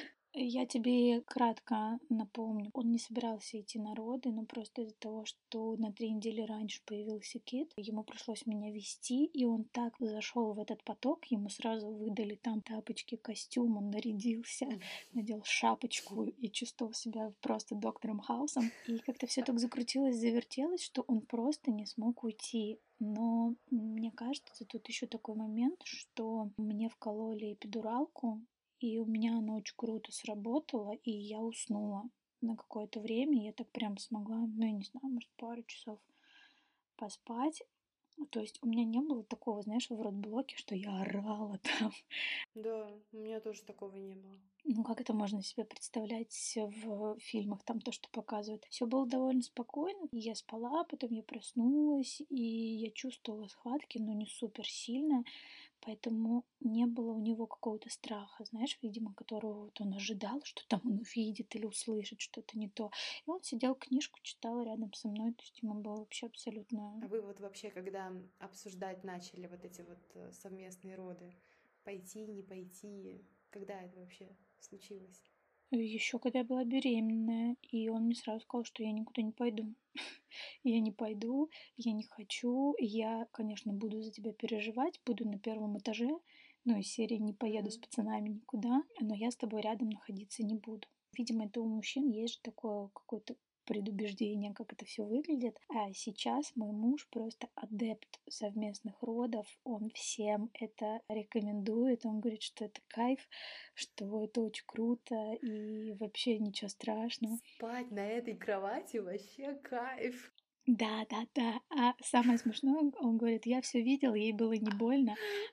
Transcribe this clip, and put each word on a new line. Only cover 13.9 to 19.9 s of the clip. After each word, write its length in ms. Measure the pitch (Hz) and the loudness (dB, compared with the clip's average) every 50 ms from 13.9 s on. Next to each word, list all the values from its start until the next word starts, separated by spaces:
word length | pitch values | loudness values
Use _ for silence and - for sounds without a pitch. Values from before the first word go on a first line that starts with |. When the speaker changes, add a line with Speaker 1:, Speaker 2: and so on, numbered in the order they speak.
Speaker 1:
нарядился, 760 | 202 208 233 233 214 202 208 240 220 226 240 - - - 262 | 0 0 0 0 0 2 2 2 2 2 -2 -6 -6 -4 -2
Speaker 2:
Мгм. 140 | 277 226 190 185 185 - - - - - | -2 -4 -4 -6 -8 -10 -12 -10 -6 -4
Speaker 1:
надел 300 | 240 208 220 214 214 208 | -2 -2 -2 -2 -2 0
шапочку 800 | - - - 233 226 220 - - 240 - - - - 202 226 220 | 0 2 4 4 4 4 4 0 -2 -2 -4 -4 -4 -4 -2 -2
и 240 | - - 285 247 202 | -2 -2 -2 -4 -4
чувствовал 440 | - - 240 233 - - 247 220 233 | -2 -2 -4 -4 -4 -4 -4 -2 -4
себя 380 | - - 233 220 220 220 214 202 - | -4 -4 -4 -2 -2 -2 -4 -4 -2
просто 360 | - - 226 220 - - 214 | 0 0 0 0 0 -4 -2
доктором 440 | 208 208 220 220 - - 226 214 202 | 0 0 -2 -2 -2 -2 -2 -2 0
Хаусом. 520 | - - 240 240 285 294 - 262 226 233 - - - | 0 0 0 0 0 2 2 2 2 2 0 -4 -4
И 100 | - 233 | -2 -2
как-то 300 | 226 - - 240 - - | 0 0 -2 -2 -2 -2
все 160 | 233 - 262 240 | 0 0 0 2
так 160 | - 240 233 | 2 4 4
закрутилось, 560 | 240 240 - - 240 - | 2 2 2 0 0 2